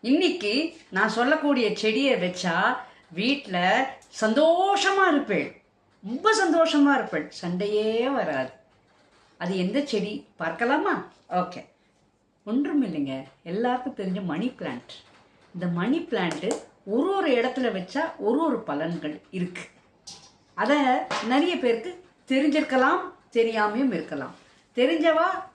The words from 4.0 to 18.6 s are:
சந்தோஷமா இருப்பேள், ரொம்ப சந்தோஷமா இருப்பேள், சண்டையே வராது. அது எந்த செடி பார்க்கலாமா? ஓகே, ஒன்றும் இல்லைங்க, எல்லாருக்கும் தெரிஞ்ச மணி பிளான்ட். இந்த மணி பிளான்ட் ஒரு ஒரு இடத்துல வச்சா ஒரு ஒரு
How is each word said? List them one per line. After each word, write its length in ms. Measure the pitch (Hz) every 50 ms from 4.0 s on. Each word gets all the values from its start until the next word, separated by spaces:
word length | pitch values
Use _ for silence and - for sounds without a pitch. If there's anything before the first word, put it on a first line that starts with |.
| - _ - -
சந்தோஷமா 880 | 226 214 226 269 302 330 339 349 370 392 403 403 392 392 392 392 381 359
இருப்பேள், 500 | 302 285 - - 202 156 135 - - - _ _ _ _ _ _ _ _ -
ரொம்ப 280 | 196 233 277 359 427
சந்தோஷமா 600 | 440 440 392 339 320 339 330 320 311 294 285 285 277
இருப்பேள், 360 | 254 208 - - 156 151 -
சண்டையே 800 | - - - 175 175 180 208 202 214 214 214 220 220 226 240 269
வராது. 420 | 277 247 190 156 147 131 131 123 - - _ _ _ _ _ _ _ _ _ _ _ _ _ _ _
அது 200 | _ 175 180 196
எந்த 280 | 185 180 190 220 277 285
செடி 400 | - - 202 180 208 208 - - _ _
பார்க்கலாமா? 760 | _ 165 165 165 - 240 240 277 311 392 403 320 190 - - - _ _ _
ஓகே, 360 | - 180 180 175 - 135 - _ _ _ _ _ _ _ _ _ _ _ _ _ _ _ _
ஒன்றும் 380 | 202 220 262 294 - 339 294 254
இல்லைங்க, 380 | 196 160 151 139 135 131 131 139 - _ _ _
எல்லாருக்கும் 520 | 170 175 208 233 247 247 247 247 262 -
தெரிஞ்ச 300 | - 196 185 180 208 190
மணி 220 | 175 147 160 214
பிளான்ட். 440 | 254 - - 185 151 123 123 - - - - - - _ - _ _ _ _ _ _ _
இந்த 140 | 175 180
மணி 320 | 175 170 170 185 226 277 330
பிளான்ட் 540 | 339 - 247 202 180 165 151 - - - - - - - _ _ _
ஒரு 300 | 196 202 247 302 381 392
ஒரு 160 | 392 359 311
இடத்துல 400 | 247 233 233 247 240 269 254 233
வச்சா 300 | 196 190 180 - - 269 320 320 -
ஒரு 280 | - - 208 240 294 330
ஒரு 180 | 311 247 196